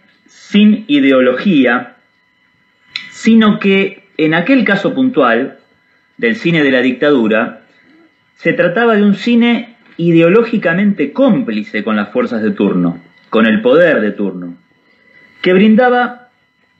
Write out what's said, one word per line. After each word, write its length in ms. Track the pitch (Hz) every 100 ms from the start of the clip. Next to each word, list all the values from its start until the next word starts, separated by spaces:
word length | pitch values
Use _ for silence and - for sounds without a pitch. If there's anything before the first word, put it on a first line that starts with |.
| _ _ _
sin 560 | - - 202 214 - -
ideología, 1040 | 143 135 131 127 - 202 151 120 123 - - _ _ _ _ _ _ _ _ _ - -
sino 480 | - 226 226 214 -
que 440 | 202 196 190 - _ -
en 160 | 156
aquel 300 | 165 175 269 208
caso 280 | 196 147
puntual 640 | 135 131 156 120 117 135 - _ _ _ _ _ -
del 180 | 117 110
cine 280 | 170 170
de 80 | 139
la 100 | 127
dictadura, 800 | 127 123 151 139 107 110 98 - _ _ _ _ _ _ _ _
se 180 | 165
trataba 420 | 170 175 202 233 214
de 80 |
un 100 | 208 190
cine 600 | 240 240 240 233 - _ _ -
ideológicamente 1120 | 170 165 165 214 226 214 170 170 208 190 143
cómplice 720 | - 269 156 110 107 104 107
con 120 | 107 107
las 140 | 101
fuerzas 320 | 123 117 113
de 100 | 107
turno, 480 | 98 98 90 87 85 - _ _
con 160 | 110 113
el 160 | 104
poder 400 | 123 151 170 123
de 100 | 104
turno, 440 | 98 98 90 87 - _ _ _ _ _ _ _ _
que 120 | 180
brindaba 760 | 185 220 220 247 247 240 - _ _ _ _ _ _